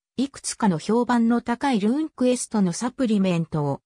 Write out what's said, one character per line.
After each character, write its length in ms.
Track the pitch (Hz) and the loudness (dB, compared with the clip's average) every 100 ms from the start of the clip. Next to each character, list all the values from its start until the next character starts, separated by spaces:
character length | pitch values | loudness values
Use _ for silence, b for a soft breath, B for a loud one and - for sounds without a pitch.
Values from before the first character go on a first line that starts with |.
| _ - | _ -6
い 120 | 269 | -6
く 100 | - | -6
つ 160 | - | -10
か 140 | - - | -2 0
の 100 | 160 | 0
評 260 | - 226 | 0 0
判 240 | 240 240 226 | 2 2 2
の 120 | 233 | 0
高 320 | 233 240 285 | -2 -4 0
い 80 | 240 | 0
ル 100 | 208 | 0
ー 140 | 269 | 0
ン 40 | 311 | -4
ク 200 | - 254 | 0 0
エ 80 | 247 | 0
ス 100 | - | -2
ト 160 | 220 | 0
の 100 | 190 | 0
サ 200 | 170 240 | 0 -6
プ 160 | - 254 | -2 0
リ 100 | 214 | 2
メ 200 | 190 170 | 2 0
ン 80 | 165 | -2
ト 180 | 160 | -2
を 160 | 143 139 | -2 -4